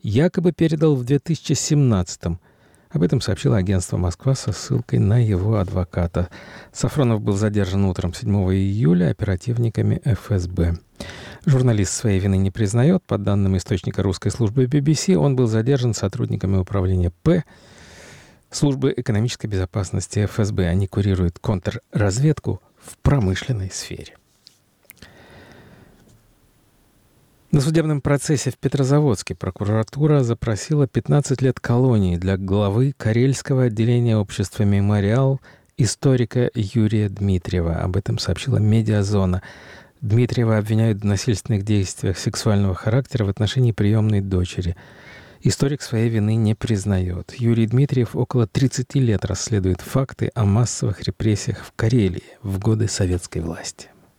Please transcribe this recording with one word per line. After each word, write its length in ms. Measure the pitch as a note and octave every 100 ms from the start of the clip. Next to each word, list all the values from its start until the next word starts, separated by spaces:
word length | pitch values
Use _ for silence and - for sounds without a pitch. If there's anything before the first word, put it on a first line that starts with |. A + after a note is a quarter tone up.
якобы 520 | - G#2 E3+ - F3
передал 420 | D#3+ D#3+ D#3 D#3+
в 80 | C#3
две 160 | A#2+ C#3+
тысячи 360 | - D#3+ -
семнадцатом. 840 | C#3 - D3+ C3+ G2+ F2 - - E2 _ _ _ _ _
Об 120 | D3+
этом 180 | E3+ C#3
сообщило 360 | - G2 C3+ A#2+
агентство 420 | F#2 F#2+ - G2+
"Москва" 360 | F2+ - -
со 180 | C3+ -
ссылкой 480 | G2 - B2 - B2
на 180 | G#2+ A#2
его 360 | A2+ F#2+ G2 A2
адвоката. 720 | F#2 F#2 F2 - F2 F2 F2+ - - - -
Сафронов 480 | - C3+ D3+ B2+ A2
был 160 | G#2+ G2
задержан 480 | G#2+ G#2 F#2+ G2
утром 300 | G2 F2+ F2+
седьмого 420 | F2 A#2 G2+ F#2 F#2+
июля 540 | G2 G2+ C3+ F3 E3+
оперативниками 880 | A2 G2+ F2+ - A#2 A#2 A2 G#2+ A2
Ф 260 | - G2+ -
С 160 | G2+ F2+
Б. 320 | F2+ E2+ E2+ _ _ - - - -
Журналист 480 | - C3 B2+ G#2+ F#2+
своей 260 | - A2+ G2
вины 200 | G2 F#2+
не 120 | G2
признаёт. 540 | G#2+ G#2+ A2+ C3+ F#3
По 140 | _ G#2+
данным 400 | G#2 G2+ G2 F#2+
источника 440 | - F#2+ - -
русской 280 | G2 F2+ -
службы 340 | - G#2+ B2
Би 160 | B2+ D3
Би 140 | C#3+
Си, 220 | D3+ - F3+
он 200 | C#3+ B2+
был 120 | A#2+
задержан 440 | A2 A2+ C#3 B2
сотрудниками 640 | A2 G2 - A2 G#2+ F#2+ F#2+
управления 560 | F#2 G2 F#2 F#2 F2 -
П 220 | - F3 - - - - - - - - - _ _
службы 440 | - D3 C3+ C3+ -
экономической 520 | B2 G#2 A#2+ - A#2
безопасности 720 | G2 F#2 G#2+ F#2+ G2 - -
Ф 180 | G#2 -
С 120 | G#2
Б. 160 | G#2 F2
Они 200 | F2+ G2
курируют 520 | - G2+ F#2 F2+ -
контрразведку 1200 | - G2 G#2 G#2 _ - G2+ G2 D3 D3 - G2 _ _
в 140 | - -
промышленной 720 | - C#3+ F#2+ F#2 - A#2 F#2+
сфере. 440 | - - - D#2+ - _ _ _ _ _ _ _ - - - - - - - - - - _ _ - _ _ _ _ _ _ _ _ _ _ _ _ _
На 120 | D3+
судебном 400 | C#3 D#3+ D#3 D3
процессе 480 | - C#3+ - D3+ -
в 80 | -
Петрозаводске 760 | C3+ C#3 C3 D#3 D3 G#2 -
прокуратура 880 | F2 G2 - G2+ A2 A2 - D3+ D3
запросила 640 | A#2+ A#2 - G#2 - D3+ C#3
пятнадцать 540 | - - D3 C#3 B2+
лет 180 | C3 -
колонии 560 | - A#2+ C3 A2+ F#2+ F2
для 200 | F#2 F#2+
главы 560 | F#2+ G2 G2+ G2+ C3+
Карельского 720 | C3+ A2 A2+ C3 C3 - C3+
отделения 540 | B2+ G#2+ A2+ A#2+ A#2+ A2
общества 460 | G2+ - G2 -
"Мемориал" 760 | G2+ G2+ G2+ G#2 G2 A#2 C3+ C3+ - - _ -
историка 720 | A2+ - C#3+ C3 A#2+ B2 B2
Юрия 540 | - G2+ A#2 G#2+ G#2+ G#2
Дмитриева. 680 | F#2+ G2+ F#2 - F2+ E2 E2
Об 200 | E2+ F#2
этом 220 | - A2
сообщила 400 | - F2 - G#2+
"Медиазона". 840 | G#2+ A2 A2 G#2+ G2 G#2 F#2 F2+ - - - - - _
Дмитриева 560 | G#2+ A2 B2 - A2+ A2
обвиняют 420 | G#2 A2 A2+ G2+
в 40 |
насильственных 600 | G#2 G2 - G2 - G#2+
действиях 540 | G2 G#2+ F#2 - G#2+ F#2+
сексуального 560 | - - - G#2 G2
характера 500 | F#2 - B2+ C3 A#2+
в 60 | G2+
отношении 420 | G2 G#2+ - A#2+
приёмной 480 | G#2+ G2+ A2 G#2+ G#2
дочери. 560 | G2 F#2 F2+ - F2 - - - - - - -
Историк 400 | C#3 - C#3 C#3+
своей 300 | - A2+ A#2
вины 260 | A2+ G#2 A2
не 180 | G#2+
признаёт. 800 | G#2+ - G#2+ G2 F#2+ F2+ F2 F2+ -
Юрий 280 | A#2 A#2 A2
Дмитриев 480 | A#2+ C#3 B2+ A#2
около 320 | - B2 B2+ A2+
тридцати 540 | - C3 - B2+ C#3+
лет 240 | B2 G2+
расследует 560 | - G2 - G#2+ F#2 F2+
факты 500 | - C3 C3+ - A#2
о 100 | -
массовых 580 | G#2 G2+ A#2+ - A#2+ G2
репрессиях 640 | - - A2 G#2 - G2+
в 80 | -
Карелии 500 | - A2 B2 G2 F2+ - -
в 160 | G2+ F#2+
годы 300 | A2 A2 G#2+
советской 500 | - F#2+ F2+ - F2+
власти. 500 | E2 E2 - - - _ _